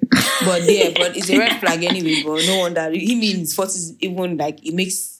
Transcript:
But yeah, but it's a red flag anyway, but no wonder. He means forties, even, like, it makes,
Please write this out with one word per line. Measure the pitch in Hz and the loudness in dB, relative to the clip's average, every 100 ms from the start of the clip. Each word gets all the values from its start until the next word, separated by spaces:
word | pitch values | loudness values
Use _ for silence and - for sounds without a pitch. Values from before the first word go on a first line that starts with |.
| - - - - 185 | 2 4 2 2 2
But | 175 | 2
yeah, | 175 208 170 170 | 4 4 4 2
but | - - | -2 -2
it's | 190 | 0
a | 190 | 2
red | 226 - | 2 2
flag | 180 165 | 0 0
anyway, | 175 185 160 156 | 0 0 0 0
but | 151 156 175 | -2 0 0
no | 190 | 2
wonder. | 175 165 160 | 0 -2 -2
He | 160 214 240 | -2 -2 0
means | 214 190 156 | 0 -2 -4
forties, | - 190 185 165 - | -4 -4 -6 -10 -8
even, | 190 185 180 160 | -6 -4 -4 -2
like, | 147 151 160 | -4 -6 -6
it | |
makes, | 175 190 - - - | -4 -4 -4 -8 -14